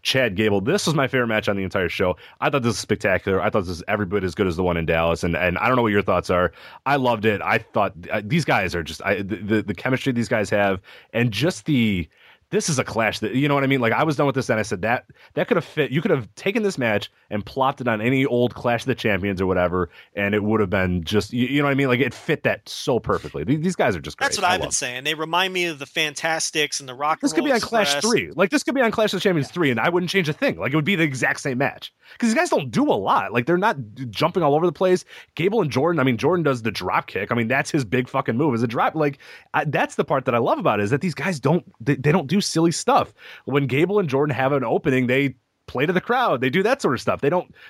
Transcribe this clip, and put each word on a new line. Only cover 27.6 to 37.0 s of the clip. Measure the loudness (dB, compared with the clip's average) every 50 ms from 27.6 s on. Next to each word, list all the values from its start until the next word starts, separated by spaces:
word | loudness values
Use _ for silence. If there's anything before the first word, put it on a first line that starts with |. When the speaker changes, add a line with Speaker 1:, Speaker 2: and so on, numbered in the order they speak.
| 0 0 0 0 2 2 0
Speaker 2:
Express. | 0 0 0
Speaker 1:
three. | 0 0 0 -2 -2
Like, | 0 0 2
this | 0 0
could | -2 0 0
be | 2
on | 2 2
Clash | 2 0 0 0 0
of | 0
the | 0
Champions | 2 2 0 0 -2
Speaker 2:
Yeah. | -2
Speaker 1:
three, | 0 0 0
and | 2 2
I | 0 0
wouldn't | 0 0 0 0
change | 0 0 0 0
a | -2
thing. | 0 0 -2 -2 -2
Like, | -2 -2 0
it |
would | 0 0
be | 0 0
the | 0 0
exact | 0 0 -2 -2 -2 -2 -2
same | -4 -4 -2 0
match. | -2 -2 -2 -6 -14 -18 _ _ _ -20 -8 -2
'Cause | 0 0
these | 2
guys | 2 0 2
don't | 0 0 0 0
do | 0 0 2 2
a | 2
lot. | 0 2 2 2 2 0 0 0
Like, | 0 0 2
they're | 2 2
not | 2 0 0 -2 -6 -12 -12
d-, | -12 -12 -10
jumping | -4 -2 -2 0 2 2 2
all | 4 4
over | 4 2 2
the |
place. | 0 2 2 2 2 2 0 -4 -20 -20 -20 _ -6
Gable | -2 -2 0 2 0
and | 0 0
Jordan, | 0 0 2 2 2 2
I | 4
mean, | 2 2 2
Jordan | 2 2 2 2 2
does | 2 0 0
the | -2 -4
drop | -4 -4 -4 -2 -2 -2